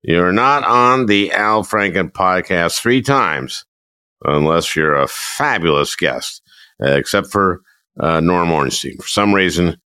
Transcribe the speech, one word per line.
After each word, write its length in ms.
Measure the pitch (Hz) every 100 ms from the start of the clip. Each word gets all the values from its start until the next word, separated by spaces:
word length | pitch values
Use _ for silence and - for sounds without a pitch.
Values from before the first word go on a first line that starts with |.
you're 320 | - 85 90
not 300 | 101 131 143
on 420 | 87 120 123 131 113
the 260 | 101 98
Al 320 | 90 107 110
Franken 480 | 98 107 101 90 85
podcast 680 | - 92 92 - 90 85 -
three 200 | 117 127
times 640 | 120 139 98 73 65 - - _ _ _ _ _
unless 520 | - 76 76 82 82 80
you're 200 | 78 71
a 120 | 71
fabulous 880 | - - - 147 113 82 73 73 -
guest, 460 | 78 64 - - _ _ - _
uh, 80 | -
except 360 | 69 - 101 98
for, 340 | 104 95 87 _ _ _ -
uh, 200 | 78 80
Norm 320 | 85 90 85
Ornstein. 460 | 80 67 - - -
For 100 | -
some 260 | - 104
reason 440 | 98 92 80 87 78